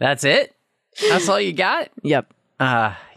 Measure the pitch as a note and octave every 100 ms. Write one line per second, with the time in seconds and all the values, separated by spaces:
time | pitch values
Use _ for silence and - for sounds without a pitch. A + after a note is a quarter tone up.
0 | B2+ C#3 C#3+ E3+ - _ _ _ _ -
1 | G#4+ F#4 E4+ G3+ G3 D#3+ F#3 C#4 - -
2 | D3 C#3 - _ _ - C3 A#2+ G#2+ G2
3 | -